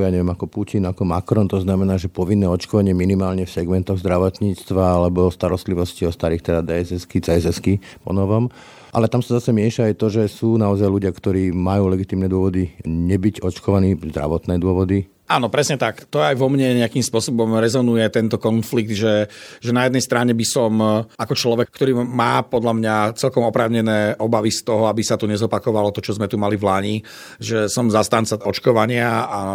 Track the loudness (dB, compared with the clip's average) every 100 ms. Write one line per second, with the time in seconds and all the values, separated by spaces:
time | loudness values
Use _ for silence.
0 | 2 2 0 -2 -6 -6 -4 -2 -2 -2
1 | -2 -2 0 0 2 0 0 0 2 0
2 | -2 -4 0 2 2 0 0 2 2 2
3 | 2 0 0 -2 -4 -4 -2 0 0 -2
4 | 0 2 2 0 -4 -4 -2 2 4 4
5 | 2 2 2 0 -2 -2 -2 -4 -4 -2
6 | -4 -2 -2 -2 -2 -2 -2 -4 -4 -6
7 | -4 -4 2 2 2 -2 -2 -2 -4 -14
8 | -6 -2 0 0 -2 -6 -20 -20 -4 0
9 | 2 0 0 -2 2 2 2 0 0 0
10 | 0 2 0 0 0 2 2 2 2 2
11 | 0 -2 -2 0 0 0 0 2 2 0
12 | -2 -2 0 0 0 0 -4 -6 -6 -2
13 | 0 2 0 -2 -6 -4 0 2 2 0
14 | -4 -4 -2 -2 -2 0 0 0 2 0
15 | -2 _ -4 -2 0 0 0 0 -2 -4
16 | -6 -2 0 0 0 2 2 2 0 -2
17 | -2 -2 -2 0 0 2 2 2 2 2
18 | 2 0 0 0 0 0 0 -4 -2 -2
19 | 0 0 -2 -8 -20 -10 -2 0 2 0
20 | 0 0 2 0 0 0 0 2 2 0
21 | -2 -10 -6 -2 0 0 -2 0 0 0
22 | 0 0 2 2 0 -2 0 0 0 0
23 | 0 0 -2 0 2 2 2 2 2 2
24 | 0 0 0 2 0 -2 -2 2 2 0
25 | -2 -2 0 -2 -2 -2 0 0 0 -2
26 | -6 -6 -4 -2 -2 0 0 0 -2 -6
27 | -8 -18 -20 -14 -4 -2 -2 0 2 2
28 | 2 0 0 -4 -4 0 2 2 2 0
29 | 0 -2 -2 -4 -4